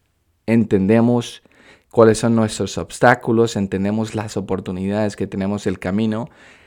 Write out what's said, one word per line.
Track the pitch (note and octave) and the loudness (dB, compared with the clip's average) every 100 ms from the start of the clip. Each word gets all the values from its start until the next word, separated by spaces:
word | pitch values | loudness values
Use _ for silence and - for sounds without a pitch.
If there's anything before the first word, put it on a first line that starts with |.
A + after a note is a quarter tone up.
| _ _ _ _ - | _ _ _ _ 0
entendemos | A#2 G#2+ G2+ F#2+ A2+ A#2 A#2+ A#2 - _ _ _ _ _ | 0 2 2 4 4 4 0 -2 -12 _ _ _ _ _
cuáles | - A2+ G#2+ | 4 6 6
son | A#2+ A2+ | 2 2
nuestros | G#2+ - G2 - | 0 -2 -6 -6
obstáculos, | E2+ - B2 B2+ - A2+ A#2 G#2 | -10 2 2 4 2 2 2 0
entendemos | G2 F#2+ G2 G#2+ A2 | -2 -2 -2 -2 -4
las | A2 G#2+ G#2+ | -6 -6 -6
oportunidades | F#2+ F#2+ F#2+ F#2 F#2+ G#2 G#2+ - | -6 -6 -6 -6 -4 -2 -4 -4
que | G2 | -8
tenemos, | G2+ F#2+ G2+ G2+ | -4 -4 -4 -4
el | F#2 | -4
camino, | F#2+ G2+ A2+ G#2+ A#2 _ - - | -4 -2 -2 -4 -8 _ -20 -20